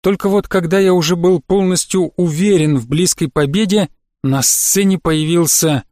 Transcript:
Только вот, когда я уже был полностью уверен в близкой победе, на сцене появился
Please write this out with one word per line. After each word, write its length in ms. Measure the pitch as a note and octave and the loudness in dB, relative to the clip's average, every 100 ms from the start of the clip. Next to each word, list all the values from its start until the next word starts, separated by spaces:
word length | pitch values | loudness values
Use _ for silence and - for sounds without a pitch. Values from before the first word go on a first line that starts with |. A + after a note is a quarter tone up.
Только 260 | F#3 G3+ G3 | -2 -2 0
вот, 200 | G3+ - | -2 -2
когда 320 | F#3+ E3+ F#3+ | -4 0 0
я 140 | F#3+ | 2
уже 220 | F3+ D#3 F3 | 2 0 0
был 260 | F3+ F3+ | 2 0
полностью 720 | - G3 F#3+ F3+ - F#3 F3 - | 0 0 0 -2 -2 -2 -2 -2
уверен 600 | F3 D3+ G3+ F#3 D#3 C#3 | -2 0 2 2 2 0
в 100 | A#2 | -2
близкой 420 | D3 F3 - D#3+ | -2 -2 -2 -4
победе, 600 | - C#3+ F3 G#3+ G#3 F3+ _ _ _ | -2 -2 0 0 0 -2 _ _ _
на 200 | C3+ C3+ | -2 0
сцене 560 | B2+ - - G3 G3 F#3+ | 0 -2 -2 0 2 0
появился 840 | E3 D#3 D#3 E3+ E3 - D#3+ C#3 - | -2 -2 0 0 0 0 0 -2 -4